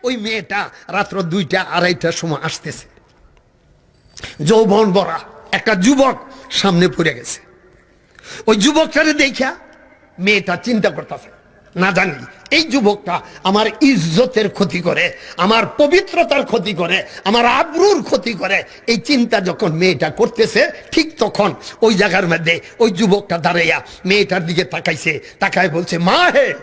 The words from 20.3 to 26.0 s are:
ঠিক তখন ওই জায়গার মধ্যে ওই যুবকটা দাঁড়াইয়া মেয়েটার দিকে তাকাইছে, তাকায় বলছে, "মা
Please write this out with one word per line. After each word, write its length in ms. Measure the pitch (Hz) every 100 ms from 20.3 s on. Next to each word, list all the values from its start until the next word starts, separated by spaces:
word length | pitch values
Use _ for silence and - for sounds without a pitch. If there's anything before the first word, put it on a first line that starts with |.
| - 220 208 311 - -
ঠিক 280 | - 320 -
তখন 360 | - - 202 - - -
ওই 120 | 180
জায়গার 340 | 202 202 185 180
মধ্যে 320 | 165 165 165 - -
ওই 120 | 226
যুবকটা 460 | 175 220 202 202 170
দাঁড়াইয়া 440 | 160 175 165 151 - - 185
মেয়েটার 400 | 202 196 185 165
দিকে 180 | 170
তাকাইছে, 560 | - 160 170 160 - 151 - -
তাকায় 300 | 196 185 185
বলছে, 280 | 156 180
"মা 340 | 165